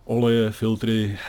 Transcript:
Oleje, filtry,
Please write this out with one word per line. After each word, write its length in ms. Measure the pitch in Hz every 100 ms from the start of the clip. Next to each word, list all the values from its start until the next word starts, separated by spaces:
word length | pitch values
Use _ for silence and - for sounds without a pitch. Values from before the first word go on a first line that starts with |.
Oleje, 460 | - 117 120 117 110
filtry, 680 | 107 113 107 113 113 104 101